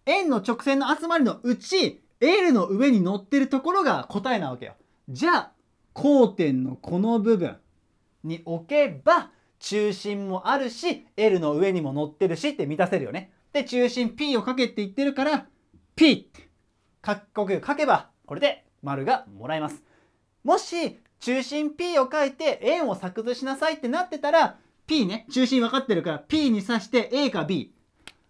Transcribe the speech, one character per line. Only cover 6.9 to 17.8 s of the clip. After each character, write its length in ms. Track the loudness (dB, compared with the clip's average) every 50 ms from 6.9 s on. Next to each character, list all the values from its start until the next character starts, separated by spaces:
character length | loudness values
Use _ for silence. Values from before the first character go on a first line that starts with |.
| -2 0
の 220 | 0 2 2 2
部 180 | 2 2 2 2
分 200 | 2 -4 -6 -10 _ _ _ _ _ _ _ _ _ _ _ _ -10
に 180 | -10 -10 -10 -8
置 220 | -8 -8 -8 -6
け 240 | 0 2 2 2 2
ば、 400 | 0 -2 2 4 4 4 2 -4 _ _ _ _ _ _
中 340 | -10 -4 -2 0 0 0 -2
心 340 | -4 -6 -8 -6 -6 -6 -6
も 200 | -6 -4 0 0
あ 100 | 0 0
る 140 | 0 -4
し、 340 | -6 -4 -4 -4 -4 -4 -8 _ -4
L 240 | 2 2 4 4 4
の 140 | 2 2 2
上 180 | 2 2 2
に 80 | 2 0
も 120 | -2 -2 -2
乗 120 | -4 -4
っ 80 | -4 -2
て 140 | 0 0 0
る 80 | 0
し 140 | 0 -4 -4
っ 40 | -2
て 100 | -2 -4
満 100 | -4 0 -2
た 100 | 0 0
せ 100 | 0 -2
る 80 | -4
よ 60 | -4
ね。 200 | -8 -10 -12 -12 _ _ _ _ -4
で、 100 | -4 -4
中 240 | -2 0 0 0 0
心 280 | 0 -2 -4 -4 -4
P 200 | -4 -4 -2 -2
を 80 | -2 -2
書 120 | -2 -2
け 100 | 0 -2
っ 40 | -2
て 80 | -2 -6
言 120 | -6 -6
っ 20 | -2
て 120 | -2 -2
る 80 | -2 0
か 120 | -2 -2
ら、 200 | 0 0 -2 -4 -8 _ _ _ _ _ -20 _ _ 2
P 160 | 6 6 6 6
っ 100 | 4 0
て、 260 | _ _ -20 -20 _ _ _ _ _ _ _ _ _ _ _ -6
か 80 | -6 -6
っ 100 | -6 -6 _ -4
こ 160 | -4 -2 0
よ 120 | -2 -4
く 60 | -2 -4
書 80 | -2
け 100 | -2